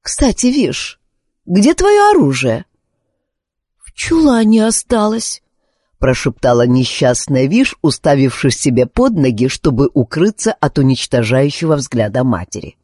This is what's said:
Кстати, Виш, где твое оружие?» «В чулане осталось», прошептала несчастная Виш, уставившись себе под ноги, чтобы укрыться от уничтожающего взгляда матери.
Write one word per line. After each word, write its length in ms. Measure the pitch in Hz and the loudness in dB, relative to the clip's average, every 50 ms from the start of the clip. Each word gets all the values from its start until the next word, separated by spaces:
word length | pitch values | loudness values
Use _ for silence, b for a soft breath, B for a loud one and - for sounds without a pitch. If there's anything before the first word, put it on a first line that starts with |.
Кстати, 460 | _ - - - - 254 202 - - | _ -10 -4 -2 0 0 0 0 -2
Виш, 540 | 247 254 294 226 135 - - - - - _ _ _ _ _ _ _ _ _ _ | 0 0 0 -2 -2 -4 -8 -10 -12 -16 _ _ _ _ _ _ _ _ _ _
где 280 | - 175 190 202 277 349 | -2 0 2 4 2 2
твое 360 | - 359 403 415 415 403 415 | 2 2 2 4 4 4 4
оружие?» 540 | 415 359 254 139 135 127 131 127 110 117 - _ _ _ _ _ _ _ _ _ _ _ _ _ _ _ _ _ _ _ _ _ _ _ | 4 4 2 2 0 0 -2 -2 -2 -4 -6 _ _ _ _ _ _ _ _ _ _ _ _ _ _ _ _ _ _ _ _ _ _ _
«В 140 | _ - - | _ -20 -16
чулане 760 | - - - 339 330 320 285 247 226 226 214 220 226 214 | -12 -6 -2 0 2 2 4 4 4 4 4 4 4 2
осталось», 760 | 226 220 - - _ 247 220 208 214 214 226 220 - - - _ _ _ _ _ _ _ _ _ _ _ _ | 2 -2 -4 -4 _ -2 0 0 0 -2 -4 -6 -10 -12 -14 _ _ _ _ _ _ _ _ _ _ _ _
прошептала 680 | - 127 127 - - 143 - _ - 131 123 120 120 | -2 -2 -2 0 -2 -6 -6 _ 0 0 2 2 2
несчастная 800 | 123 123 131 131 - - - 156 127 - - - - 143 127 131 | 2 2 0 0 -2 -2 0 0 0 0 0 -2 -2 -2 0 0
Виш, 300 | 139 170 240 269 247 - _ - | 0 2 0 0 0 -4 _ -2
уставившись 760 | 156 127 - - 165 143 139 135 131 - - - 139 - - | -2 -2 0 0 0 2 2 2 0 0 0 -2 -2 -2 0
себе 280 | - 147 123 117 123 | -2 0 2 0 0
под 280 | 120 _ - 247 269 226 | 0 _ 0 0 0 2
ноги, 340 | 170 139 131 120 101 123 131 | 0 0 0 0 0 -2 -2
чтобы 420 | - - _ 165 131 113 139 - _ | -2 -2 _ -2 0 2 0 0 _
укрыться 600 | 147 123 - - 151 175 214 214 - - 220 214 | -2 -2 -2 -2 0 0 0 -2 -2 -4 -4 -4
от 260 | _ - 147 - - | _ -4 -4 -2 0
уничтожающего 1000 | 139 135 131 123 - - - 123 117 107 123 131 139 147 143 - 170 160 156 | 0 0 0 0 -4 -4 -2 -2 -2 0 0 0 0 0 -2 -4 -2 -2 -2
взгляда 480 | 143 127 - - 120 110 104 98 127 127 | -2 -2 -4 -2 -2 -2 -2 -2 -2 0
матери. 520 | 131 113 85 90 _ - - - - _ _ | 0 -2 -2 -6 _ -14 -14 -14 -16 _ _